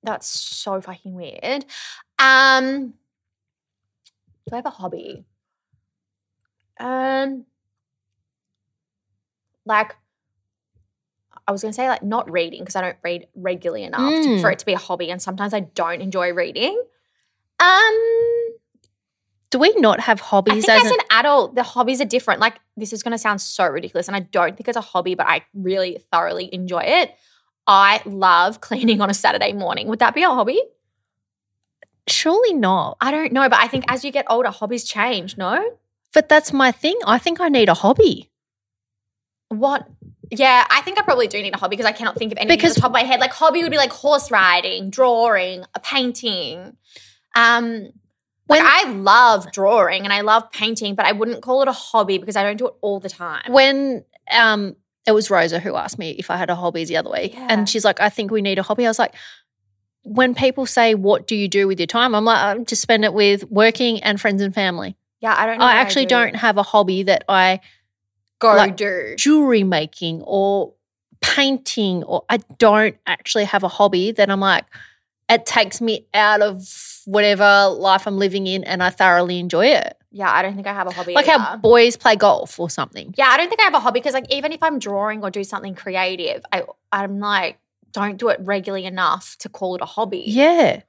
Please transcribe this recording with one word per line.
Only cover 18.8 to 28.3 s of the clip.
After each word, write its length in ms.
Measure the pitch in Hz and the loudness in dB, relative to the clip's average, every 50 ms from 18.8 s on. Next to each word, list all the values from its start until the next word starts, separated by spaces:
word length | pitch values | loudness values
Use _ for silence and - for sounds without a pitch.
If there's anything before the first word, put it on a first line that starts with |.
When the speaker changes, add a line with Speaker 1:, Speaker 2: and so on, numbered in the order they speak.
| _ _ _ _ _ _ _ _ _ _ _ _ _ _ | _ _ _ _ _ _ _ _ _ _ _ _ _ _
Speaker 2:
Do 60 | - 254 | -2 2
we 160 | 285 359 440 440 | 2 4 4 4
not 240 | 294 220 196 - | 4 4 2 2
have 180 | 233 - 226 202 | 2 0 -2 -2
hobbies 460 | - - - 202 190 214 214 214 220 - | 0 0 0 2 4 4 2 2 4 4
Speaker 1:
I 40 | 226 | 4
think 120 | 494 494 | 6 6
Speaker 2:
as 0 | |
Speaker 1:
as 60 | - | 4
Speaker 2:
an 80 | 508 453 | 2 0
Speaker 1:
an 60 | - - | 0 2
adult, 460 | - 226 240 294 294 285 220 - - | 2 2 4 4 4 4 2 2 -2
the 80 | 233 240 | -4 -4
hobbies 360 | - - 247 247 226 262 247 | -4 -2 -2 0 0 0 -2
are 60 | 277 | -2
different. 340 | 208 196 254 - - 196 - | -2 -2 -4 0 0 0 2
Like, 200 | 214 226 220 - _ _ _ - | 0 -2 -2 -4 _ _ _ -12
this 160 | 214 208 - | -12 -10 -10
is 80 | 214 | -10
gonna 160 | - 240 233 220 | -8 -6 -6 -4
sound 240 | - 220 208 196 | -2 -4 -4 -4
so 260 | - - - - 190 175 | -4 -8 -4 -2 -2 -2
ridiculous, 400 | 139 139 113 - _ - 180 - | -2 -4 -10 -6 _ -6 -6 -4
and 80 | 196 | -6
I 40 | 196 | -8
don't 340 | 185 156 - 190 175 - 190 | -8 -4 -2 -2 -2 -2 -4
think 120 | 196 226 - | -6 -8 -6
it's 100 | 233 240 | -6 -6
a 40 | |
hobby, 340 | 208 - _ 185 175 185 180 | -8 -4 _ -4 -4 -4 -4
but 120 | 180 - - | -4 -2 -2
I 160 | 165 151 - _ _ | -2 -2 -4 _ _
really 500 | 202 190 185 190 196 185 180 175 - _ _ | -10 -6 -4 -2 -2 -4 -4 -6 -12 _ _
thoroughly 420 | - 170 170 170 175 180 185 - - | -2 -2 0 -2 -4 -6 -8 -10 -10
enjoy 280 | 180 185 180 180 170 - | -10 -8 -6 -4 -4 -2
it. 320 | - 269 359 339 - - _ _ _ _ _ _ _ _ _ _ | 0 0 0 0 -2 -6 _ _ _ _ _ _ _ _ _ _
I 360 | - 202 196 196 196 208 214 - | 4 6 6 8 6 4 2 -2
love 560 | - 196 196 190 185 | -8 -6 0 2 4